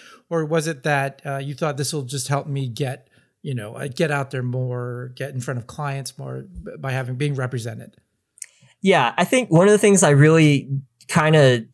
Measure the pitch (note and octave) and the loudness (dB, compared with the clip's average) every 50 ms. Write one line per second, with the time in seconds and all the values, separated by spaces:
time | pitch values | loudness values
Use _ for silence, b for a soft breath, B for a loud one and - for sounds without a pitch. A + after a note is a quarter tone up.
0 | B B B B B - E3+ E3 D#3 D3 D#3+ E3 D3+ E3 D#3+ C3 - D#3 D3 C#3 | B B B B B -6 -4 -4 -2 0 -2 -2 -2 -4 -6 -4 -4 -2 -2 -2
1 | C#3 C#3 C3+ _ - D3 C#3 C3+ C#3 C#3+ C#3+ - E3+ D3+ C#3 C3+ C#3+ - E3 D3+ | -2 -4 -8 _ -10 -10 -8 -8 -8 -10 -8 -6 -4 -4 -4 -4 -6 -6 -6 -6
2 | C3 B2 C#3 C3+ B2+ - C#3+ C#3 - D#3 C#3 C#3 C3+ B2 A2 - C#3+ B2 C3+ - | -6 -6 -8 -8 -4 -4 -4 -4 -4 -4 -4 -4 -4 -6 -6 -6 -6 -6 -8 -10
3 | _ _ _ _ _ _ _ _ - D3+ C3 A#2 G#2 G#2+ B2 B2+ C3+ C#3 B2+ - | _ _ _ _ _ _ _ _ -10 -8 -8 -8 -8 -10 -10 -10 -10 -8 -4 -4
4 | E3+ D3+ D3 C#3+ C3+ C3 - C3 B2 B2 B2 B2+ B2+ B2+ B2 B2 B2 B2 A#2+ B2 | -2 -2 -2 -4 -4 -6 -6 -6 -6 -4 -4 -4 -4 -4 -6 -6 -8 -8 -10 -10
5 | B2+ B2+ B2 - C3 C#3+ C3 B2+ A2+ - C3+ B2 - - - - D3 C#3+ C#3 C#3 | -12 -14 -12 -12 -12 -10 -10 -8 -8 -6 -6 -8 -8 -10 -10 -8 -8 -6 -6 -8
6 | C3 - - - C#3 C3 B2+ C3+ C3+ F#3+ F3 F3 E3 - - D#3+ C#3+ C3+ B2+ C3 | -10 -12 -14 -14 -12 -12 -12 -12 -14 -14 -16 -16 -14 -14 -12 -10 -6 -6 -4 -4
7 | C3 A#2+ B2+ B2 D3 D3 C#3+ C3 B2+ B2 C3+ A#2+ A2 A#2+ A2 - - - - _ | -4 -6 -6 -4 -4 -4 -2 -4 -4 -6 -6 -8 -8 -10 -12 -14 -16 -20 -20 _
8 | _ _ _ _ _ _ _ B B B B B B B B _ - F#3+ F#3 D#3 | _ _ _ _ _ _ _ B B B B B B B B _ 2 4 4 4
9 | B2+ A#2 - - F3+ - C4+ B3+ B3 - E3 D#3+ F#3+ G#3 G#3 G#3 - G#3 G3 F3+ | 4 2 0 0 0 2 2 0 2 4 4 6 6 6 6 6 6 6 6 6
10 | F#3 D3+ C#3+ C#3 D3 D#3 D#3+ D#3+ D#3 D3+ C#3+ C3+ - C3+ C#3 C#3 - _ _ _ | 6 6 6 6 8 6 6 6 6 6 4 2 0 -4 -6 -8 -8 _ _ _
11 | _ - - F3 D3+ D#3 D#3 D#3 C#3+ C3 B2 A#2 A2 - | _ -2 0 2 4 4 6 6 6 6 4 2 -2 -8